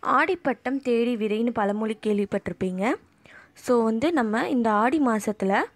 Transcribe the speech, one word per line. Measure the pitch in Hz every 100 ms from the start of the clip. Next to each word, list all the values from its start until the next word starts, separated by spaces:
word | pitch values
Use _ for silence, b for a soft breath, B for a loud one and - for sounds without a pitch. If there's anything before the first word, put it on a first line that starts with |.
ஆடிப்பட்டம் | - 254 320 359 285 240 247 269
தேடி | 262 233 233 240
விதைன்னு | 214 214 233
பழமொழி | 233 202 208 220 214 214
கேள்விப்பட்டிருப்பீங்க. | 208 202 202 - 175 190 185 208 349 _ _ B B B
So | - - 240
வந்து | 226 226 294
நம்ம | 330 226 220 -
இந்த | 254 226
ஆடி | 208 233 311 262
மாசத்துல | 220 208 202 190 208 330